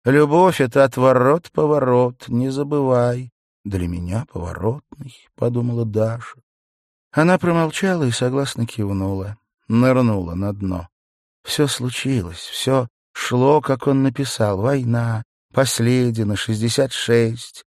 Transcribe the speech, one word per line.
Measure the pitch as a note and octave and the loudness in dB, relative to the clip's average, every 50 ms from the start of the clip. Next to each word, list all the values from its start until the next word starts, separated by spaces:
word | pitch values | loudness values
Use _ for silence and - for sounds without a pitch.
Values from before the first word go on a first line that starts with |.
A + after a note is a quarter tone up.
| - | 0
Любовь — | B2 C#3 D3 D3+ C#3+ D3+ F3 F#3 F#3 - - | 2 4 4 4 4 4 4 4 4 4 2
это | C3+ A#2+ - C#3+ C3+ | -2 2 4 4 4
отворот-поворот, | B2+ - C3 B2+ C3 B2+ B2+ B2 C3+ D#3 E3+ _ - - D#3 D#3 D3 D3+ C#3+ C3+ B2+ B2 B2 B2 B2 B2+ _ - - | 4 4 4 4 4 6 6 4 4 2 2 _ -4 -2 0 2 2 2 2 2 2 4 4 2 0 -2 _ -8 -4
не | A#2+ A#2+ B2+ C3+ | -2 -2 -2 -2
забывай». | C3 C#3 C#3+ C#3+ D3 C#3+ C#3 C3 B2+ A#2+ A#2+ B2 A#2+ B2 B2+ A#2+ _ _ _ _ _ _ - | -2 -4 -4 -2 -2 0 2 2 2 2 2 0 -2 -4 -8 -12 _ _ _ _ _ _ -10
«Для | G#2 G2 F#2 F2 F2 | -6 -4 -2 -2 -2
меня | F2 F2 F2 F2 G2 A#2 C#3+ _ | -4 -6 -6 -4 -4 -4 -6 _
поворотный», — | - E2+ E2+ F2 E2+ E2 F#2 A2+ C3+ D3+ _ _ - - - B2+ - - _ _ _ | -10 -8 -8 -8 -8 -4 -2 -4 -4 -4 _ _ -20 -18 -18 -18 -18 -20 _ _ _
подумала | - A#2+ A#2+ A#2+ A#2+ A#2+ A#2+ A#2+ A#2 A#2 | -4 -4 -2 -2 -2 -2 -2 -2 -2 -4
Даша. | A2 G#2 G#2+ A2 A2+ A2+ A#2 - - - _ _ _ _ _ _ _ _ _ _ _ _ _ _ _ | -2 0 0 -2 -2 -2 -8 -12 -16 -20 _ _ _ _ _ _ _ _ _ _ _ _ _ _ _
Она | - D3 D#3+ F3+ F#3 F3+ | 0 2 4 4 4 2
промолчала | F3+ F3 E3+ E3 D#3+ D#3 - - G3 F#3+ F3+ E3+ C#3+ | 2 0 2 2 0 0 -2 -2 -2 -2 0 0 0
и | A#2+ | -2
согласно | A2+ - B2+ B2 C3 C#3 C#3 - - A#2+ A#2 | 0 0 -2 -2 0 -2 -4 -4 -4 -6 -6
кивнула, | - - A#2 G#2 G2 G2 G2 F#2+ G2 G2 F#2+ F#2+ G2+ G#2+ _ _ _ _ _ _ - | -6 -4 -6 -4 -2 -2 -2 -2 -2 -4 -6 -6 -8 -12 _ _ _ _ _ _ -2
нырнула | A2+ A#2 B2+ C3 B2+ B2+ B2 A2+ G#2 F#2+ F2 E2 E2+ | 2 2 4 4 4 4 2 2 0 0 -2 -4 -6
на | F#2 G2+ G#2 G2 | -4 -4 -6 -6
дно. | G2+ G2 F#2 F#2 E2+ E2+ - _ _ _ _ _ _ _ _ _ _ - | -6 -6 -4 -4 -6 -8 -12 _ _ _ _ _ _ _ _ _ _ -10
Все | - - - D3 | -6 0 0 0
случилось, | C#3 - - B2 B2+ - - - C3+ C3+ A2+ E2+ E2+ E2+ - | 0 0 -4 -6 -6 -6 -4 -2 -2 0 0 -2 -4 -10 -14
все | - - - - - C3 C3+ C3 A#2+ - _ _ _ _ | -14 -12 -10 -6 -2 0 0 0 0 -2 _ _ _ _
шло, | - - - - A#2+ B2 B2+ C#3 D#3 D3+ | -12 -8 -6 -2 0 2 4 4 4 2
как | - - C3+ B2+ - | 2 0 -4 -2 0
он | C#3+ C3+ C3+ | 0 2 2
написал. | C3+ C3+ B2+ - C#3 - - - A2 G#2 G2 F#2+ | 2 0 0 -2 -6 -6 -2 -2 0 0 0 0
Война, | G#2+ C3 C#3+ C3+ B2 A#2 A#2+ A#2 A#2 A#2 A2+ A2 - _ _ _ _ _ | 0 0 0 0 0 0 -2 0 0 -2 -4 -4 -6 _ _ _ _ _
Последина, | - C3 C3+ A#2+ - - A2+ A#2+ B2+ B2+ B2 A#2+ A2+ A2+ G#2+ G2+ G#2 | 0 0 0 0 0 0 2 2 2 2 2 0 0 0 -2 -2 -2
шестьдесят | - - A2+ A2 G#2 A2+ A#2 - C3+ C3+ B2+ | -2 -2 -4 -2 -2 -2 -2 0 0 0 0
шесть, | - - - A#2 A#2+ A#2 A#2 A2+ A#2 A#2+ - - _ - - _ _ | -2 -6 0 2 4 4 4 2 -2 -6 -12 -18 _ -20 -20 _ _